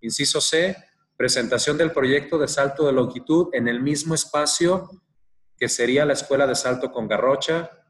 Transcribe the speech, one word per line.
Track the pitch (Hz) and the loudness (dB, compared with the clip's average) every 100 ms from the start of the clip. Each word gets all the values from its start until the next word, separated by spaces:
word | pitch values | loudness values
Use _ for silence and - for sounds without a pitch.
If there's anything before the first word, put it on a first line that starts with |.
Inciso | 117 - 139 151 | -6 -4 -2 0
C, | - 160 180 190 - _ _ | 0 2 0 -2 -14 _ _
presentación | _ 123 131 113 120 127 151 | _ -2 0 0 0 0 2
del | 165 | 0
proyecto | 156 131 139 135 165 | 2 2 0 0 -2
de | 135 | 0
salto | - 139 - 151 | 0 -2 2 2
de | |
longitud | 131 123 127 - 160 175 | 2 0 -4 0 2 2
en | 127 120 | 0 0
el | 120 | 0
mismo | 135 147 160 | -2 -2 -2
espacio | 156 - 147 147 - 170 190 185 - _ _ _ _ _ _ | -4 -2 -2 0 2 2 0 -2 -18 _ _ _ _ _ _
que | 117 | -4
sería | - 120 131 | 0 2 2
la | 147 | 2
Escuela | 139 - 139 139 | 0 0 2 2
de | 120 | 0
Salto | 127 127 127 | -2 -2 -4
con | 123 110 | -6 -2
Garrocha. | 107 123 139 - 165 170 - _ | 0 2 0 0 -4 -4 -14 _